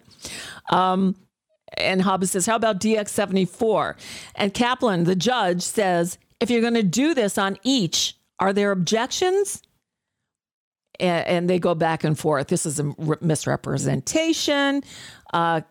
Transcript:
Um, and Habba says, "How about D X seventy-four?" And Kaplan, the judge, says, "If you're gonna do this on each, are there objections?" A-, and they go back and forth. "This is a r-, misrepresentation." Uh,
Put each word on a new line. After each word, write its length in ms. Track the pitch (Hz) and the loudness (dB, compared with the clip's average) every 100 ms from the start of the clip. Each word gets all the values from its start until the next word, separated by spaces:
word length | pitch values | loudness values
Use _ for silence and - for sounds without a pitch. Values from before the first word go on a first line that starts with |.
| - - - - - - - | -8 -18 -14 -14 -14 -12 0
Um, 480 | 175 185 185 190 185 _ _ _ _ - - | 2 4 2 0 -2 _ _ _ _ -14 -4
and 240 | - 185 | -2 0
Habba 260 | 190 185 190 | 0 0 0
says, 180 | - 226 | -2 0
"How 100 | 226 | 0
about 240 | 220 190 | 0 0
D 180 | 214 220 | 0 0
X 140 | 208 | 0
seventy-four?" 880 | - 190 190 185 - 226 180 104 - - - - - | -2 0 0 0 0 0 2 0 -6 -14 -18 -14 -4
And 180 | 196 | -4
Kaplan, 500 | 202 240 254 240 175 | 0 0 2 0 2
the 120 | 170 185 | 2 2
judge, 460 | 196 247 185 175 | 0 0 0 0
says, 560 | - - 190 175 170 - _ - | -2 0 2 2 -2 -6 _ -4
"If 100 | 233 | 0
you're 120 | 240 | 2
gonna 220 | 233 233 | 2 2
do 300 | 196 208 302 | 2 2 2
this 240 | 302 202 - | 2 0 0
on 200 | 196 196 | -2 -2
each, 540 | 247 269 165 - - - _ - | 0 0 0 -2 -4 -6 _ -2
are 140 | 190 | 0
there 180 | 202 202 | 2 2
objections?" 920 | 190 165 220 262 - 370 392 392 - _ _ _ _ _ _ _ _ _ _ _ _ _ - | 0 0 0 0 0 2 2 0 -6 _ _ _ _ _ _ _ _ _ _ _ _ _ -2
A-, 40 | 180 | 0
and 440 | 170 - 175 175 | 0 0 0 2
they 100 | 185 | 2
go 160 | 175 165 | 2 2
back 300 | 165 160 156 | 0 0 0
and 120 | 151 | 0
forth. 300 | 156 143 - | 0 0 0
"This 180 | 175 160 | -2 -2
is 140 | 139 | -4
a 140 | 143 - | -6 -4
r-, 200 | 156 151 | -4 -2
misrepresentation." 1600 | 170 147 - 139 131 139 139 143 - 320 320 311 - 285 277 277 - - - - - | 0 0 -2 -4 -4 -2 -2 -2 -2 0 0 0 0 2 2 0 -4 -18 -20 -20 -4
Uh, 280 | 170 165 165 - | 0 2 0 -4